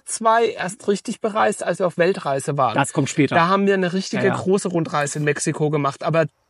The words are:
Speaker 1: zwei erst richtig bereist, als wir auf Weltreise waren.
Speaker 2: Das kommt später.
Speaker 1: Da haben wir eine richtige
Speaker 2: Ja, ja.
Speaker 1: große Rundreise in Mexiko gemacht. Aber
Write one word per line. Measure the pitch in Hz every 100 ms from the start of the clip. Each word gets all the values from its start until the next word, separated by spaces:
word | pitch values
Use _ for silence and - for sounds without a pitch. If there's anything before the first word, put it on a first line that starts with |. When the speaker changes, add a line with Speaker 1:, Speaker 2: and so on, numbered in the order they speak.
| -
Speaker 1:
zwei | - 226 226 233
erst | - 180 - -
richtig | 202 - 214
bereist, | 226 208 214 208
als | - 175
wir | 185
auf | 170
Weltreise | 170 190 151 139 147 143
waren. | 127 117
Speaker 2:
Das | 139
kommt | - 135
später. | - 139
Speaker 1:
Da | - 165
haben | 196 196
wir |
eine | 196 180
richtige | 185 - 220 196
Speaker 2:
Ja, |
ja. | -
Speaker 1:
große | 147 196 190
Rundreise | 175 160 151 143 156
in |
Mexiko | 147 143 - 147 151
gemacht. | 151 139 -
Aber | 156 160 156 _